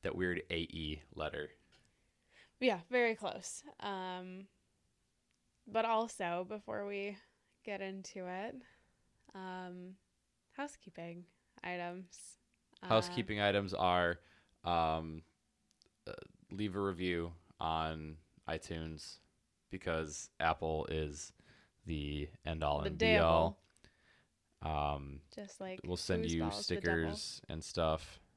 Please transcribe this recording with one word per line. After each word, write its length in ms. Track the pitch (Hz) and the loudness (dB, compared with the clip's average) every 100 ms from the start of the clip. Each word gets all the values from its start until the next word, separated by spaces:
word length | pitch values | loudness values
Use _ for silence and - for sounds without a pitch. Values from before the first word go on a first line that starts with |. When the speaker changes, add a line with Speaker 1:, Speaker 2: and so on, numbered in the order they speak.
Speaker 1:
that 120 | 98 92 | -2 0
weird 280 | 92 87 - | 2 2 0
A 40 | 82 | -2
E 420 | 82 82 78 76 - - | -2 -4 -4 -6 -8 -6
letter. 340 | 76 73 73 - _ _ _ _ _ _ _ - - _ | -4 -4 -8 -10 _ _ _ _ _ _ _ -20 -20 _
Speaker 2:
Yeah, 220 | 254 190 170 | 0 0 0
very 240 | 254 240 220 | 2 2 2
close. 480 | 208 - - - 294 - | -4 -6 -8 -12 -14 -10
Um, 680 | 202 190 185 185 185 185 196 _ _ _ _ _ _ _ _ _ _ _ - | -6 -6 -6 -6 -8 -12 -16 _ _ _ _ _ _ _ _ _ _ _ -4
but 180 | - 226 | 0 4
also, 600 | 226 226 - 175 175 185 | 4 2 -2 -2 0 -2
before 380 | 214 214 214 202 | -6 -4 -4 -2
we 320 | 202 202 202 - _ _ _ | -4 -4 -8 -16 _ _ _
get 180 | - 202 | -8 -6
into 460 | 196 190 185 196 180 | -6 -8 -10 -8 -6
it, 280 | 180 220 262 - _ _ _ _ _ _ | -4 -6 -8 -16 _ _ _ _ _ _
um, 600 | 196 185 185 185 180 180 190 _ _ _ _ _ | -12 -8 -8 -8 -10 -14 -16 _ _ _ _ _
housekeeping 760 | - 285 - - - 170 170 175 _ _ - | -8 -8 -8 -18 -12 -10 -12 -16 _ _ -10
items. 760 | 175 180 175 180 185 - - - _ _ _ - | -6 -4 -4 -6 -12 -16 -20 -20 _ _ _ -16
Uh, 40 | - | 4
Speaker 1:
Housekeeping 540 | 113 110 - 107 107 | 4 4 -2 -2 4
items 320 | 104 101 98 | 6 6 2
are, 460 | 92 90 90 87 87 - - _ _ | 4 6 8 6 2 -6 -20 _ _
um, 600 | 85 85 80 80 80 80 - _ _ _ _ _ _ _ - | 2 4 4 2 -2 -8 -14 _ _ _ _ _ _ _ -12
uh, 60 | - - _ _ | -12 -12 _ _
leave 240 | 95 107 92 | -4 -2 0
a 40 | |
review 520 | 98 85 90 87 85 82 _ _ | 0 0 0 2 -2 -8 _ _
on 580 | 80 80 80 80 78 78 _ _ - | 0 0 0 -2 -8 -12 _ _ -6
iTunes 720 | 78 - 82 80 78 - - _ _ _ _ _ | -6 -4 -6 -4 -8 -12 -16 _ _ _ _ _
because 600 | 92 92 80 80 73 - _ | -8 -2 0 -2 -6 -12 _
Apple 460 | 80 78 80 80 - | 2 4 0 0 0
is 440 | 78 76 73 - - - - _ _ - | -2 -2 -6 -12 -16 -20 -20 _ _ -6
the 440 | 80 71 73 73 - 82 | -4 -2 -4 -6 -8 -6
end 180 | 80 | 0
all 180 | 76 73 | 2 2
Speaker 2:
The 60 | 73 | 0
Speaker 1:
and 100 | - | 2
be 200 | 220 220 | 6 8
all. 320 | 82 82 82 | 8 8 6
Speaker 2:
devil. 80 | - _ _ - _ _ _ _ _ _ _ | 2 _ _ -20 _ _ _ _ _ _ _
Speaker 1:
Um, 580 | 82 76 73 71 69 71 - - | -2 2 2 0 -4 -12 -14 -14
Speaker 2:
Just 240 | 202 - | -14 -10
like 200 | 190 185 | -8 -8
Speaker 1:
we'll 140 | 180 180 | -4 -2
send 320 | - - 82 | 0 0 2
you 140 | 82 | 2
Speaker 2:
foosball's 240 | 80 - - | 0 -2 -2
the 80 | 87 | 0
devil. 400 | 87 85 80 73 | 2 2 2 -2
Speaker 1:
stickers 260 | - - - | -6 -10 -8
and 140 | 80 | -8
stuff. 560 | - - 80 80 - - - | -4 2 4 2 -2 -18 -20